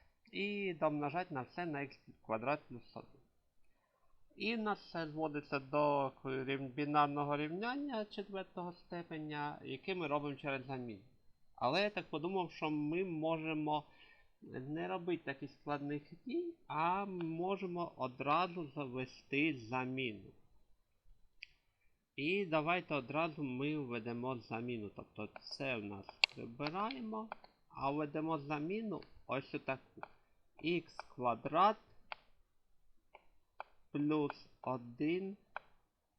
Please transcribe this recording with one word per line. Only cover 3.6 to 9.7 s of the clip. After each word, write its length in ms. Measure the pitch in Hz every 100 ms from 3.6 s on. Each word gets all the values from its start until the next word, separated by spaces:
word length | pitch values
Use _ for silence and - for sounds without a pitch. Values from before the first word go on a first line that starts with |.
| - _ _ _ _ - - -
І 200 | 202 233
в 20 |
нас 200 | 214 196
все 280 | - 175 156
зводиться 520 | 151 156 147 147 143
до 520 | 131 147 147 143 135 -
рів-, 440 | 135 131 131 139 135
бінарного 680 | 127 147 147 147 143 143 147
рівняння 680 | 151 175 233 277 285 226
четвертого 680 | 208 - 202 190 185 190 175
степеня, 880 | 175 - 175 170 160 151 147 147 151
яке 300 | -